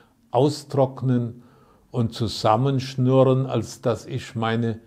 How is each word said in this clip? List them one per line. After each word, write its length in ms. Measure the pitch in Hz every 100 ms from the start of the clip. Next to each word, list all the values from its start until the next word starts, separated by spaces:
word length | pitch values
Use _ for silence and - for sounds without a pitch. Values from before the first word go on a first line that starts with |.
| _ _ _
austrocknen 1120 | 123 143 147 - 135 131 131 131 123 117 - - _ _ _ _
und 240 | 127 113
zusammenschnurren, 1300 | - 110 - 110 110 139 135 - - 127 131 131 131 131
als 360 | 127 - -
dass 240 | 123 110 -
ich 280 | 131 -
meine 460 | 113 113 113 117 110